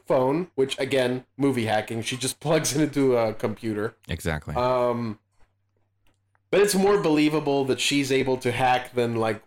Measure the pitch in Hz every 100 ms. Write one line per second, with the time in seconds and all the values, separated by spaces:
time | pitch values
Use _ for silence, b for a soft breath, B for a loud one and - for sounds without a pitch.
0 | - 143 131 156 185 - 135 - 135 135
1 | 123 127 - - 139 120 110 107 107 113
2 | 110 127 127 - 147 160 156 143 147 135
3 | 135 120 113 107 117 107 113 104 110 -
4 | - 85 85 78 - 76 123 127 123 120
5 | 117 101 _ _ _ _ _ _ _ _
6 | _ _ _ _ - 175 202 190 190 202
7 | 165 151 151 151 147 139 135 120 - 143
8 | 135 135 131 127 123 120 127 127 - 123
9 | 120 113 110 107